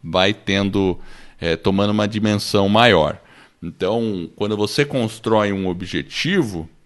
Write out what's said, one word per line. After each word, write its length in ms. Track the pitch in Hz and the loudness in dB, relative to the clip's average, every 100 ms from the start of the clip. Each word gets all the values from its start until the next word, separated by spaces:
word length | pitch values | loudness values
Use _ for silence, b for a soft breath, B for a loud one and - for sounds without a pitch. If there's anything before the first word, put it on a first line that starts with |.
vai 300 | 82 90 95 | -2 2 2
tendo, 640 | 107 - 98 98 101 95 85 B B B B | 0 -2 0 0 2 0 -2 B B B B
é, 180 | 85 80 | -2 0
tomando 340 | 101 98 101 | 0 2 2
uma 180 | 107 104 | 2 0
dimensão 580 | 107 107 104 - 104 98 | 0 0 0 0 2 2
maior. 540 | 104 120 90 76 - B B B B | 4 4 4 2 -2 B B B B
Então, 680 | 82 76 92 113 113 98 82 - | -14 -4 -2 -2 -2 -4 -8 -6
quando 200 | 104 104 | -4 -2
você 260 | 107 - 143 | -2 0 -2
constrói 680 | 135 113 - - 110 104 | 0 -4 -4 0 2 2
um 160 | 98 92 | 0 -2
objetivo 1000 | 90 92 85 - - 147 196 120 90 80 - | -4 -4 -6 -6 -4 0 0 0 -4 -10 -16